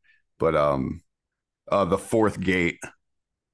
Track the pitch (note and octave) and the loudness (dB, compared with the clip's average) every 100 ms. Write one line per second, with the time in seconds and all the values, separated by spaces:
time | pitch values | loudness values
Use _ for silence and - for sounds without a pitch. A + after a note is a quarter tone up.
0 | _ _ _ - E2 D#2 D2 C#2 C2 E2 | _ _ _ -4 0 2 2 0 -4 -8
1 | - _ _ _ _ _ - G2+ F2+ F#2+ | -16 _ _ _ _ _ -4 0 0 -2
2 | - A2+ G#2+ - F#2 F#2 E2+ - - - | 0 2 2 0 0 0 0 -4 -12 -20
3 | _ _ _ _ _ | _ _ _ _ _